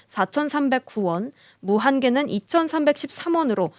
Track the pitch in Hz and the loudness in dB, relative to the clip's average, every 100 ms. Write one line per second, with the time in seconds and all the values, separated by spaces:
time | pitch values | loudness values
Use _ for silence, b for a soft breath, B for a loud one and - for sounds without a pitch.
0 | b - 190 285 294 294 277 254 - - | b -4 -2 0 -2 0 0 0 -2 -4
1 | 190 170 240 b b b 185 208 254 269 | -2 -2 -4 b b b -2 2 2 2
2 | 247 254 294 202 - 339 320 320 294 294 | 2 2 0 -4 0 0 0 0 0 0
3 | - - 339 330 302 196 165 | -6 -8 -2 0 0 0 -2